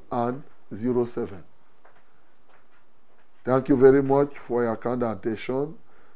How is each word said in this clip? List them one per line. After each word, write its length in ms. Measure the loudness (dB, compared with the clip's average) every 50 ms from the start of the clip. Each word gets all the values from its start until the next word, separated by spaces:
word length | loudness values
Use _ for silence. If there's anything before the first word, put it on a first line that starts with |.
| -10 -6
and 320 | -2 -2 0 -2 -2 -6 -8 -12 -14 -14 -12 -10 -8
zero 320 | -4 -2 0 2 2 0
seven. 360 | 0 -2 -6 -6 -6 -8 -10 -14 -14 -16 -16 -16 -16 -16 -16 -16 -16 -16 -16 -16 -16 -16 -16 -16 -16 -16 -16 -16 -16 -16 -16 -16 -16 -16 -16 -16 -16 -16 -16 -16 -16 -16 -16 -16 -16 -14 -6 0
Thank 240 | 4 4 4 4 4
you 80 | 6
very 260 | 10 10 10 10 10 6
much 340 | 6 6 4 4 2 0
for 280 | -6 -6 -2 0 2 2
your 120 | 2 0
kind 260 | -2 -2 -2 -2 0 0
attention. 720 | -2 -2 -2 -4 -4 -4 -4 -4 -4 -2 -2 -2 -4 -6 -10 -12 -14 -14 -14 -14 -14 -14